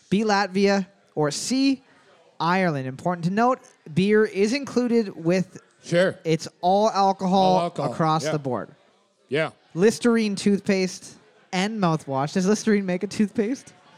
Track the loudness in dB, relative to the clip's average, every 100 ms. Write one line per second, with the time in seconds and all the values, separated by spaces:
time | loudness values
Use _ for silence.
0 | _ -2 2 0 0 0 2 2 -2 _
1 | _ -4 -4 -4 -4 0 0 0 _ _
2 | _ _ _ _ -2 0 0 -2 -6 -6
3 | -6 -4 -2 0 0 0 -8 _ -6 0
4 | 4 4 2 0 0 0 -2 -2 2 0
5 | 0 -4 0 0 -2 -8 _ _ -2 0
6 | 2 -2 -2 -2 -2 _ 0 2 2 2
7 | 2 2 0 2 4 2 0 -4 -6 0
8 | 0 0 0 -4 -4 -6 -6 -16 _ _
9 | _ _ _ -4 -4 -8 _ 2 2 4
10 | 2 2 0 0 0 0 0 0 -2 -6
11 | -18 -20 _ _ _ -4 -2 0 0 0
12 | -2 -4 -2 -2 0 0 2 0 0 -4
13 | -6 -4 -4 -2 -4 -6 -12 -20 _